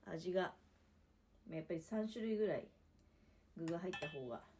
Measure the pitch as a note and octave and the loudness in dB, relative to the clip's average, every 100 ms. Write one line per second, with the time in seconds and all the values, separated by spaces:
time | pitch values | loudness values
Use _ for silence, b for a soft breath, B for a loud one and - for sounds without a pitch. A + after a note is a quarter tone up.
0 | - E3 F3 F3+ F3+ - - - - - | -4 -4 2 2 2 -2 -20 -20 -20 -20
1 | - - - - - D#3+ D#3+ E3+ D#3+ G#3+ | -20 -20 -20 -20 -6 -4 -2 -4 0 0
2 | A3 A#3+ A3 G#3+ G#3+ D3 - - - - | 0 0 0 4 4 4 -2 -16 -20 -20
3 | b b b b b - E3 E3+ F#3 - | b b b b b -4 -2 0 0 -2
4 | D3 D3 B2+ A#2 - - | -4 -4 -6 -6 -10 -20